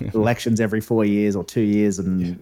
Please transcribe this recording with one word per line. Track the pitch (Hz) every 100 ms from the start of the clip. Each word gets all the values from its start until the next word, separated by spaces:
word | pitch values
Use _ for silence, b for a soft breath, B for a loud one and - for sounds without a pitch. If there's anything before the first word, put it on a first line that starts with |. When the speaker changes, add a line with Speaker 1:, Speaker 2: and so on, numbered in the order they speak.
Speaker 1:
<laughs> | 107
Speaker 2:
elections | 110 110 120 120 113
every | 110 110
four | 110 117
years | 107 104 104
or | 98
two | 85 -
years | 107 104 104 95
and | 92 92
Speaker 1:
Yeah. | 87 90